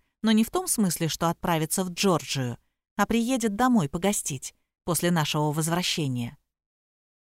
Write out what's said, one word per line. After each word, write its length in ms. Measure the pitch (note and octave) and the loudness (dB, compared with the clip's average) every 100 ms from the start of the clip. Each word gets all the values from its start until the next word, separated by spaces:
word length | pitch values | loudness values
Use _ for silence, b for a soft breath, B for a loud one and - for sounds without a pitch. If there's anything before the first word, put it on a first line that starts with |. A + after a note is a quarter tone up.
| _ _ | _ _
но 80 | A3 | 2
не 120 | A3 | 2
в 60 | A3+ | 2
том 180 | F#4 F#4 | -2 -2
смысле, 400 | - G3 D3+ E3 | 0 0 0 -2
что 220 | - E3+ | 0 -2
отправится 540 | E3+ F3+ E3 D#3 - | 0 0 0 0 -2
в 60 | F#3 | -4
Джорджию, 680 | E3+ G3+ F3 - C#3 B2+ A#2+ _ _ _ - | 0 2 2 0 -4 -4 -6 _ _ _ -2
а 100 | G3+ | 0
приедет 500 | A3+ A#3 C4 A3 G3+ | 2 0 0 0 2
домой 340 | B3+ A#3 D3+ | 4 4 2
погостить 680 | F3 F#3+ G#3 - C3+ - - _ _ - | 0 0 0 -4 -8 -10 -16 _ _ -4
после 260 | D#3+ F3 | 0 2
нашего 400 | F3 D3 D#3 D3+ | 2 2 0 0
возвращения. 840 | D3 D#3+ E3+ F3+ - C#3+ B2+ A#2+ - _ _ _ _ _ _ _ _ _ | 0 0 -2 -2 -2 -2 -4 -6 -10 _ _ _ _ _ _ _ _ _